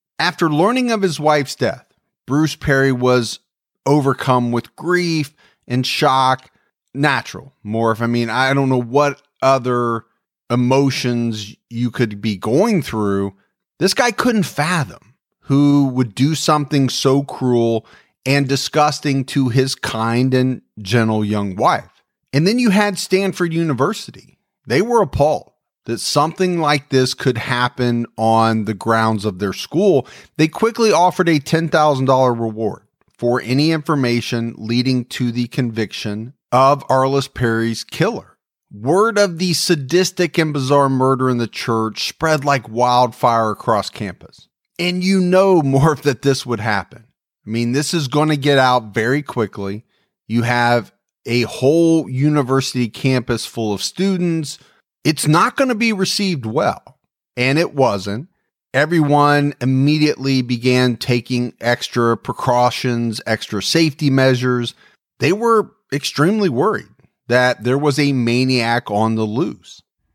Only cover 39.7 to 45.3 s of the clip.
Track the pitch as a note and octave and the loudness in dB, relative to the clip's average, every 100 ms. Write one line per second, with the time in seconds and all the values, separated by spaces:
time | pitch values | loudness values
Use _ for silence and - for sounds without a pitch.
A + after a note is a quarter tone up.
39.7 | E3 C3 E3+ F#3 - F3 - D#3+ D3 C3 | -2 2 0 0 -2 -2 0 -2 -2 2
40.7 | C#3+ C#3 C3+ C3 C3 B2+ B2 A#2 - - | 2 4 2 2 2 0 0 -4 -6 -4
41.7 | A2+ A2 G#2+ - - D#3+ D#3 C#3+ C#3 A2+ | -2 -2 -6 -10 -4 0 0 0 -2 -2
42.7 | A2 B2 B2 B2 - B2 A#2 A2 G2+ - | 0 2 4 2 2 0 2 0 -2 0
43.7 | G#2+ - - G#2 F2 - _ _ _ _ | 0 -2 -8 -10 -10 -20 _ _ _ _
44.7 | - F3 F3+ F#3 G3 F3+ | -6 -4 -2 0 2 4